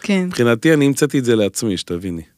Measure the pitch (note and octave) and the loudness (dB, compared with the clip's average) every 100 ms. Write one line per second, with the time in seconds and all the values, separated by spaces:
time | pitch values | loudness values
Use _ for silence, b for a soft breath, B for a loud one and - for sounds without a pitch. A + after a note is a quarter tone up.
0 | - F#3+ F3+ D3+ A#2+ A#2 D#3+ D3+ C#3 C3 | -2 -2 0 0 0 2 2 4 2 2
1 | D3 C#3+ A#2+ A2 G2+ - A2+ F2+ - F2 | 0 0 0 2 0 -2 -4 -4 -6 -8
2 | F#2+ E2+ - | -8 -10 -12